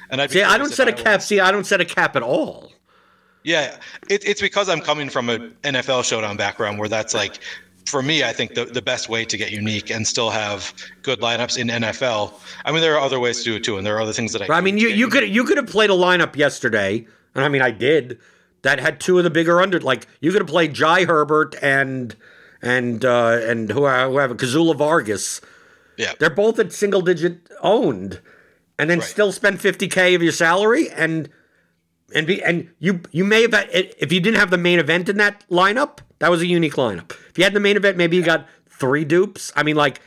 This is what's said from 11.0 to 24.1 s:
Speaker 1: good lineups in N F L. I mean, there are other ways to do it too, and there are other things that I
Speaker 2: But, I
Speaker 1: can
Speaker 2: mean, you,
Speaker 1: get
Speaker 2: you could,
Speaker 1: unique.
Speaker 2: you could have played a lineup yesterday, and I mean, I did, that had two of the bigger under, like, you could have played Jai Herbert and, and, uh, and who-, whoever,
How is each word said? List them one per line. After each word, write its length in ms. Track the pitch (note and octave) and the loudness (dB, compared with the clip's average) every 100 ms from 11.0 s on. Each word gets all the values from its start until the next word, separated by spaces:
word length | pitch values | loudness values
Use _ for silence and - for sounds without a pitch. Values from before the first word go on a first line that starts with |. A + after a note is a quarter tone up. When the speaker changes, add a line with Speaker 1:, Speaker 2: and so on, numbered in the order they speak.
Speaker 1:
good 200 | - B2 | -6 -4
lineups 360 | A#2 A#2 A#2+ B2+ | -2 -2 -4 -4
in 140 | A#2 | -4
N 120 | A#2 | -2
F 200 | A2 G#2+ | -4 -2
L. 360 | B2+ G#2+ G2+ - - - - | -2 -2 -4 -8 -20 -10 -4
I 60 | |
mean, 100 | D#3+ | 0
there 120 | D#3+ D3+ | 2 2
are 40 | |
other 200 | C#3 B2+ | 0 0
ways 180 | A#2+ A2+ | -2 -2
to 60 | |
do 120 | A#2+ G#2 | -4 -4
it 80 | |
too, 140 | A#2+ G2 | -4 -4
and 80 | G#2 | -2
there 100 | G#2+ | -2
are 60 | |
other 100 | A2 | -2
things 220 | G#2+ A2 | -4 -4
that 80 | G#2 | -4
I 60 | G2 | -2
Speaker 2:
But, 40 | |
I 40 | D#3+ | 0
Speaker 1:
can 80 | |
Speaker 2:
mean, 140 | F#3+ G#3 | 2 2
you, 100 | A3+ | 2
Speaker 1:
get 100 | G#3 | 2
Speaker 2:
you 100 | A#3+ | 2
could, 140 | C4+ | 2
Speaker 1:
unique. 120 | G#3 | 2
Speaker 2:
you 100 | G#3+ | 0
could 120 | B3+ E4 | 2 0
have 120 | B3+ | 0
played 200 | G3 G#3 | 2 2
a 60 | |
lineup 420 | F3+ F3+ F3+ D#3+ C3+ | 4 4 2 2 2
yesterday, 680 | C#3+ - B2 G#2+ G2 A2+ A2+ _ _ | 0 0 0 0 0 -2 -6 _ _
and 80 | C3 | -2
I 60 | C#3+ | 0
mean, 140 | C#3 | 2
I 80 | B2+ | 2
did, 480 | G#2 B2 D#3 B2+ B2 _ _ _ _ | 2 2 2 0 -10 _ _ _ _
that 180 | C3 C#3 | 0 0
had 200 | D#3 D3 | 0 -2
two 160 | - F3+ | 2 4
of 80 | |
the 60 | F3 | 4
bigger 320 | D#3+ E3 F3 | 2 4 4
under, 180 | G3 E3+ | 2 0
like, 280 | C3 B2 - _ | 0 -2 -4 _
you 100 | D3+ | 0
could 120 | G3+ | 0
have 60 | E3 | 0
played 260 | E3+ D#3+ | 0 0
Jai 300 | A#2+ D#3 F3+ | 2 2 4
Herbert 500 | E3+ D#3 D3 D#3 D#3 - | 4 2 2 2 0 -2
and, 540 | C#3+ C#3 C3+ C3 A#2+ - - - - _ | 0 0 0 -4 -8 -12 -20 -20 -20 _
and, 440 | B2 B2+ A#2+ A2+ | -2 0 0 0
uh, 340 | B2+ A#2+ A#2 A#2 | 2 4 4 2
and 260 | A2+ A#2 G#2+ | 0 -2 -2
who-, 160 | A2 C#3+ | 0 2
whoever, 480 | B2+ C3 | 2 2